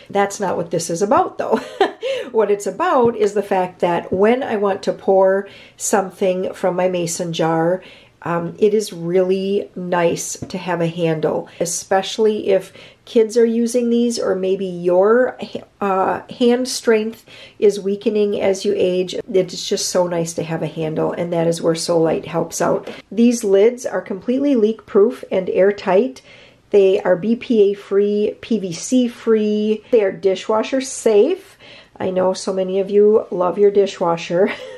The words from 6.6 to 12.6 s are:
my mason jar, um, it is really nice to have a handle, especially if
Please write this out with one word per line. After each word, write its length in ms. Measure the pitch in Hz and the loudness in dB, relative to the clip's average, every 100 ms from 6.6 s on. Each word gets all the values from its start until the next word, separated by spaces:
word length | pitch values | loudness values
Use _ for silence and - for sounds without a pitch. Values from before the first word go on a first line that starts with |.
| 190 | -4
my 140 | 180 185 | 0 0
mason 440 | 180 170 - 175 | -2 -4 -6 -6
jar, 500 | 165 160 165 165 180 - - - _ | -2 -2 0 0 -2 -6 -20 -20 _
um, 340 | 156 170 170 - | -8 -6 -6 -2
it 160 | 214 | 0
is 180 | 208 208 | 0 -2
really 800 | 175 170 185 185 190 190 202 - - | -6 -2 0 2 0 -2 -4 -6 -10
nice 600 | 180 175 170 165 - - - | -4 0 0 -2 -6 -10 -10
to 100 | 190 | -10
have 220 | 175 170 | -6 -4
a 80 | 170 | -4
handle, 600 | 165 165 160 156 170 170 - | -2 -2 0 -2 -4 -6 -6
especially 880 | 170 - - 190 190 - 214 214 - | -6 -6 -2 -2 -2 0 0 0 0
if 240 | 190 | 0